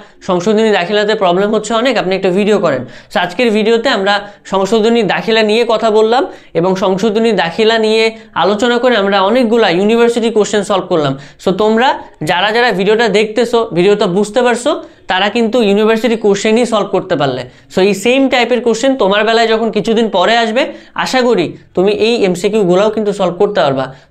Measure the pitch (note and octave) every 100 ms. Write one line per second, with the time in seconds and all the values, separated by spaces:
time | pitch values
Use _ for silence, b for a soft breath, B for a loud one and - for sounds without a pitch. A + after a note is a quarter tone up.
0 | B B - F3+ F#3+ G#3+ A3 G3 F3 G#3
1 | G#3+ G#3 F#3 F3 G#3 A3 G#3+ A3+ C4 G#3+
2 | F3 F#3+ F#3+ F#3 G#3 G#3 D#3+ B2+ A#2+ B
3 | B G3+ F3 G#3+ A#3+ G#3 G#3+ A3+ - A3
4 | F#3+ G3+ B B - G3 F#3+ A3+ G#3+ A#3
5 | F#3+ D#3 G3+ A3 G#3+ G#3+ A#3 G#3+ A3+ G#3+
6 | A3 B3 - B B E3 F3+ F#3+ G3+ F#3+
7 | A3+ G#3 A3+ F#3+ E3+ G3 A3 A3+ A3 A3
8 | A3+ A3 B E3+ F3 G#3 B3 A#3+ B3 A3+
9 | G3 G3+ F#3+ A#3+ A3+ A#3 G#3 F3 G#3 A#3
10 | A#3 A#3 A3+ A3 G3 G#3+ F#3+ F#3+ F3+ F3
11 | C#3+ C#3 B B G3 F#3 G#3+ A3 C4+ -
12 | B - D#3 F3 G3+ A3+ B3 F#3 G3 A3
13 | A#3 G3 G#3+ A3 A#3 A#3 A3+ E3 F#3 G#3
14 | G3 F3+ G#3 B3+ B3 A#3 C#4+ E4 B B
15 | - F#3 G#3 A#3+ A3+ B3 G#3 G3+ A3 A3
16 | A#3 A3+ G#3 G3 A3 A3 A#3+ A3 G3 F#3
17 | - E3 C#3 B2+ B2 B B - G3 G3+
18 | A#3+ C4+ C4+ B3+ A#3 A#3+ A#3 A3 C4+ C4+
19 | F#3+ G3+ A3+ A3+ A3+ A3 A3+ G#3 F3+ A3
20 | A3 F#3+ F#3+ A#3 A3+ A3+ D#4+ B B -
21 | F3 C4 B3 G3+ D3 B B - G3 G3+
22 | G#3+ A#3 F#3+ F3+ G#3 A3 F3+ F3+ A3 A3
23 | G#3 G3 F3 F3 G3+ G3 D3+ C3+ C3 B
24 | B